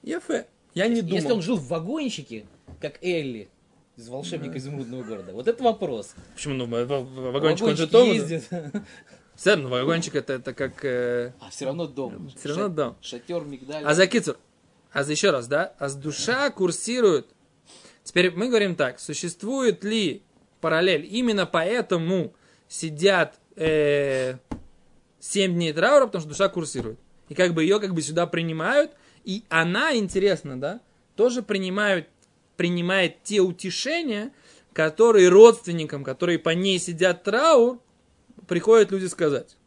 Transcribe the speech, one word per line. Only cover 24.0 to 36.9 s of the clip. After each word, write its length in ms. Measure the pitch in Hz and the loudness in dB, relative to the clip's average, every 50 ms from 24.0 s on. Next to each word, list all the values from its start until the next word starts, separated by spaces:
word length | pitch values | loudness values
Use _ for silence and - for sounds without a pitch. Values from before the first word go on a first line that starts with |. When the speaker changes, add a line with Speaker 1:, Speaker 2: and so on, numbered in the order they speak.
| 143 139 135 131 131 127 127 127 _ _ - - - - - _ _ _ _ _ _ _ _ _ | 0 0 0 -2 -2 -4 -6 -10 _ _ -14 -14 -14 -20 -20 _ _ _ _ _ _ _ _ _
Speaker 1:
семь 340 | - - - 196 196 185 175 | -14 -6 -2 0 0 0 0
дней 180 | 170 170 160 147 | 0 -2 -2 0
траура, 320 | 160 170 226 285 294 269 | 0 2 4 6 6 4
потому 160 | 226 196 185 | 4 -2 -8
что 80 | 160 151 | -8 -8
душа 180 | 147 - 196 190 | -2 0 0 0
курсирует. 500 | 196 175 165 - - 131 113 110 110 - _ _ _ _ _ _ | 0 -4 -8 -6 -8 -8 -8 -8 -10 -14 _ _ _ _ _ _
И 60 | 147 | -2
как 200 | - 180 180 170 | 0 0 2 2
бы 80 | 160 160 | 0 2
её 160 | 165 196 214 | 2 2 0
как 140 | 214 196 185 | 0 -2 -4
бы 60 | 165 151 | -4 -4
сюда 240 | 139 151 170 170 147 | -2 -2 -2 -2 -2
принимают. 640 | - 165 165 165 160 160 160 190 262 294 302 311 - _ _ _ _ _ _ | -2 -4 -4 -4 -4 -4 -4 0 2 2 2 0 -2 _ _ _ _ _ _
И 180 | - 190 214 - _ | -8 -8 -8 -8 _
она, 460 | - 165 165 170 180 214 277 320 294 | 0 2 2 2 0 0 0 0 0
интересно, 640 | 233 208 180 - 196 190 202 185 165 - 143 131 127 | -2 -2 -2 -2 0 2 2 2 0 -4 -10 -10 -8
да, 200 | 131 147 190 240 _ _ _ _ _ _ _ | -8 -8 -8 -10 _ _ _ _ _ _ _
тоже 280 | - 214 247 240 254 214 | 2 2 2 2 0 -6
принимают, 640 | - 208 196 190 185 185 202 208 208 196 175 151 _ _ _ _ _ _ _ _ _ _ - | -4 -4 -4 -2 -4 -2 -2 0 0 0 0 -2 _ _ _ _ _ _ _ _ _ _ -2
принимает 640 | 175 175 175 175 170 175 190 196 185 165 - _ | -2 0 0 0 0 0 2 2 2 0 -2 _
те 200 | _ - 202 208 | _ -4 2 2
утешения, 880 | 185 185 170 180 - 185 165 - - 262 311 339 339 285 220 208 208 277 _ _ _ - - - _ _ _ | 2 2 2 -6 -8 -8 -6 -6 -4 -4 -4 -2 -2 -4 -4 -6 -6 -10 _ _ _ -20 -20 -20 _ _ _
которые 560 | - 160 156 151 - 220 233 226 208 185 180 | -2 -2 -2 4 4 6 8 8 8 8 10
родственникам, 720 | 180 196 220 233 226 - - - 170 170 156 151 - 143 139 | 12 12 12 12 12 8 -2 -6 -6 -4 -4 -6 -8 -8 -8
которые 360 | 135 131 - 180 175 170 160 | -8 -6 -4 -2 -2 -2 0
по 100 | 160 165 | 0 -2
ней 280 | 165 175 185 196 190 180 | 0 0 0 0 0 0
сидят 440 | 170 - | -2 -6